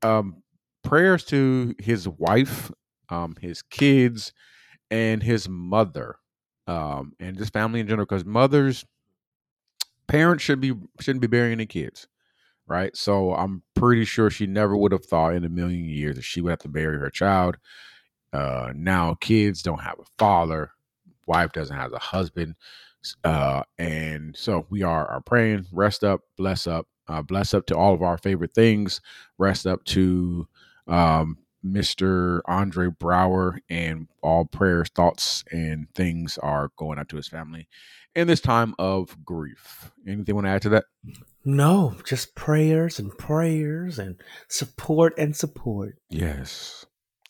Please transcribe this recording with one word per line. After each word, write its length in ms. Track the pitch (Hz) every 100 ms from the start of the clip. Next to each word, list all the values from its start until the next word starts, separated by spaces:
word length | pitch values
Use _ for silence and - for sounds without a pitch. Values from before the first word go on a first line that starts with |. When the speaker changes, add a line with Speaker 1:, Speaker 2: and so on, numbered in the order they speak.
Speaker 1:
Um, 380 | 113 110 98 82 _ _ _ _ -
prayers 400 | 147 190 180 -
to 500 | 139 135 131 120 -
his 280 | 101 113 90
wife, 640 | 78 82 110 135 - - - _ _ _
um, 260 | 85 85 80
his 200 | 90 82
kids, 720 | - - 143 139 123 113 - - _ _ _ _ _
and 320 | 110 113 110
his 280 | 110 113 95
mother, 680 | 90 87 104 104 76 - - _ _ _ _ -
um, 460 | 85 76 71 69 -
and 180 | 90 95
just 140 | 107
family 300 | 107 110 117
in 60 | 107
general, 160 | 110 101
'cause 180 | 98
mothers, 640 | 87 113 135 143 135 127 - _ _ _ _ _ _ _ _ _ - _ -
parents 360 | 147 165 165
should 180 | - 139
be, 120 | 135 117 - -
shouldn't 220 | - 131
be 60 | 120
burying 300 | 120 120 113
their 80 | 110
kids, 400 | 87 64 - - _ _ _ _ _ -
right? 280 | 87 95 -
So 380 | - 101 95
I'm 300 | 82 95 92 - -
pretty 300 | 123 120 110
sure 240 | - 107
she 180 | - 101
never 280 | 98 104 101
would 140 | 101
have 140 | 95 -
thought 280 | 82 80 87
in 80 |
a 60 | 85
million 360 | 87 87 87 82
years 300 | 76 73 64
that 80 |
she 180 | - 87
would 100 | 85
have 80 | 82
to 100 | 73
bury 280 | 73 78 76
her 100 | 69
child. 480 | - 98 95 90 82 _ - - - _ _ _
Uh, 380 | 69 69 64 62 69
now 400 | 87 92 82 82
kids 460 | - 110 104 87
don't 200 | 87 78
have 180 | 85 -
a 60 | - -
father, 540 | 104 92 82 80 73 _ _ _ _ _ -
wife 240 | 82 82
doesn't 240 | 80 69 69
have 160 | 64
a 60 | 60
husband, 560 | - 92 87 90 82 82 - - - _
s-, 120 | - -
uh, 400 | 82 76 69 67 - -
and 580 | 82 78 78 76 78 73
so 300 | - 90 80
we 140 | 101
are, 240 | 90 82 73
are 140 | 67
praying. 440 | - 120 113 104 90
Rest 320 | 85 101 -
up, 180 | 104 95 - -
bless 300 | 95 92 87
up, 200 | 82 - _ -
uh, 140 | 78
bless 320 | 73 95 101
up 120 | 101 -
to 80 | 80
all 160 | 98
of 80 | 90
our 160 | 87 85
favorite 360 | 98 92 -
things. 460 | - 113 107 101 - - - - _
Rest 280 | 95 95 92
up 180 | 90 -
to, 640 | 95 92 90 87 87 80 _ _ _ -
um, 500 | 87 85 78 80 80 _ _ 95
Mister 720 | 98 - - 95 92 90 87 -
Andre 380 | 90 98 90 90
Braugher, 680 | 82 85 90 92 92 92 92 -
and 380 | 85 82 80 78 _
all 240 | 76 82 80
prayers, 440 | - 95 87 85
thoughts, 540 | - 87 - - - -
and 360 | 82 80 78 73 -
things 420 | 90 85 80 -
are 340 | 71 73 71 -
going 220 | 78 73
out 100 | 76
to 60 | 76
his 100 | -
family 400 | 80 78 82 80 _ - - _ 170
in 120 | 170
this 120 | 165
time 360 | - 117 113 -
of 480 | 95 95 90 - 73
grief. 640 | 82 73 - - - - _ 98
Anything 280 | 101 101 104
wanna 140 | 98
add 120 | 98
to 80 | 104
that? 160 | 107 - _ - - - _
Speaker 2:
No, 520 | 139 139 147 196 151 87 -
just 300 | 131 - -
prayers 640 | - 151 156 160 165 -
and 160 | 101 -
prayers 800 | - 156 165 156 151 156 180 135
and 220 | 95 90 - - -
support 640 | - 139 - - 156 165 -
and 180 | 151 147
support. 640 | 151 - 123 101 104 - _
Speaker 1:
Yes. 760 | 78 82 71 67 - - - - _ _ _